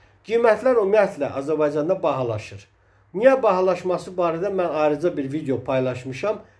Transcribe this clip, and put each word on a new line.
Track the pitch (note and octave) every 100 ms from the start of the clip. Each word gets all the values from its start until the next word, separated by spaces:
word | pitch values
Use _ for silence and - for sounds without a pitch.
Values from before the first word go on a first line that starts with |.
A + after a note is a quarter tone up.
| _ _ -
Qiymətlər | A3+ A#3 G#3+ B3 A#3+
ümumiyyətlə | G3 G#3+ G3 F3 C3 A2+
Azərbaycanda | C#3 D3+ D3+ D3 D#3 F3+
bahalaşır. | D#3+ C3+ A#2+ G#2+ - G2+ - _ _ _ _
Niyə | F3+ B3+ C4
bahalaşması | A3 F#3 F#3 F3+ F3+ F3 - F3+
barədə | E3+ E3 G3
mən | F#3+ E3+
ayrıca | D3+ D3+ D3 E3+ D3+
bir | C3+
video | D3+ C3+ B2
paylaşmışam. | - C3 B2+ B2 C3 B2+ G3+ G#3+ -